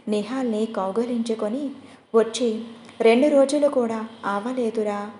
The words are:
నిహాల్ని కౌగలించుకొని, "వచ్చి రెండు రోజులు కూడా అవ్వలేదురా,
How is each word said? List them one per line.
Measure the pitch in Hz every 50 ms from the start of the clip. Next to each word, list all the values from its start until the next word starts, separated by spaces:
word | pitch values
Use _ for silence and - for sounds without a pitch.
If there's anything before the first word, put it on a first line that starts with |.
| _ 214
నిహాల్ని | 214 208 208 214 254 269 262 240 214 214 220
కౌగలించుకొని, | 220 226 202 190 190 185 220 247 240 247 233 226 233 226 220 214 208 226 285 302 262 - - - - - - _ _ -
"వచ్చి | 226 220 220 - - 254 233 214 220 - - - - - - - -
రెండు | - 226 233 247 277
రోజులు | 302 294 277 269 269 285 294 285 285
కూడా | 285 262 240 226 226 220 220 226 - - -
అవ్వలేదురా, | 196 202 202 208 247 262 254 240 220 220 233 214 208 202 202 202 214 226